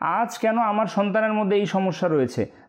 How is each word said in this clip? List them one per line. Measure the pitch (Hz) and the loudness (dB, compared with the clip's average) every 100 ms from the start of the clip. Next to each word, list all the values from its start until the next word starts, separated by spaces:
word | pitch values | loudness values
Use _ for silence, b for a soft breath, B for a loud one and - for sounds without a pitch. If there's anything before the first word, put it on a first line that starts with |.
আজ | - 185 233 - | -2 0 -2 -2
কেন | 220 226 | 0 2
আমার | 220 208 220 | 0 0 0
সন্তানের | - 202 202 220 | 0 0 0 0
মধ্যে | 214 202 202 | 0 2 2
এই | 202 | 0
সমস্যা | 196 190 160 180 | 0 -2 0 0
রয়েছে, | 156 127 - 101 B | 2 0 -2 -6 B